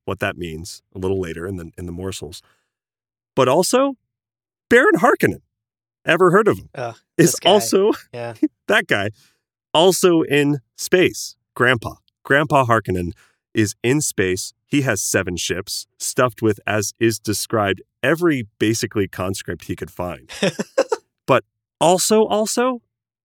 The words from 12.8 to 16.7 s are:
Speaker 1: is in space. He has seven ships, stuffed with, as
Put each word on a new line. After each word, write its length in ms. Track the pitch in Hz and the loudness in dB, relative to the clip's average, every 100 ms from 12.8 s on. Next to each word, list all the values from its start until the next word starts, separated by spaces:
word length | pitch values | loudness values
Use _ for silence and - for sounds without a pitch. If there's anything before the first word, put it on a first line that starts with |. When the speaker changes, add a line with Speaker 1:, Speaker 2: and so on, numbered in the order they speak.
| 104 90 87 - _ _ _ | 0 -4 -4 -10 _ _ _
Speaker 1:
is 200 | - 104 - | -2 -2 0
in 180 | 117 147 | 0 0
space. 520 | 143 - 92 92 - _ - | -2 -2 -2 -2 -6 _ -4
He 160 | 143 | -2
has 200 | 135 101 | 0 -2
seven 360 | - 110 95 87 | -2 -2 -4 -6
ships, 500 | - 87 98 - - - | -6 -6 -8 -12 -12 -12
stuffed 440 | - - 127 - | -6 0 0 2
with, 180 | 110 101 | -2 -2
as 260 | - | -4